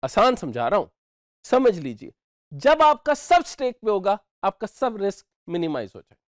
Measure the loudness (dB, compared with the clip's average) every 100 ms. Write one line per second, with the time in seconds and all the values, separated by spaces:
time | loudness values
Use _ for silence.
0 | -4 0 2 0 -6 -4 -2 -2 -2 _
1 | _ _ _ _ 0 2 2 0 -6 -12
2 | -16 _ _ _ _ -2 2 4 4 4
3 | 0 -4 4 2 2 -6 -6 -4 -2 0
4 | 0 -2 _ _ -6 -4 -14 -4 -4 -2
5 | -4 -6 _ _ -8 -4 -4 -4 -8 -14
6 | _ _ _